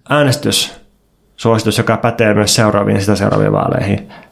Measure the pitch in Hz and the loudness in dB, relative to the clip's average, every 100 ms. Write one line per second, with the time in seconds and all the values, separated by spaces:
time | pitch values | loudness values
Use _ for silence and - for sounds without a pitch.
0 | - 147 143 127 110 110 - - - _ | -2 0 2 0 -2 -2 -4 -10 -20 _
1 | _ _ _ _ 117 113 110 104 113 110 | _ _ _ _ 0 0 0 -2 0 0
2 | 117 117 110 104 104 - 110 104 104 104 | -2 0 0 2 0 2 2 2 0 0
3 | 101 98 101 104 101 101 - - 101 101 | 0 0 0 0 0 0 -2 -2 -2 -4
4 | - - - | -6 -20 -12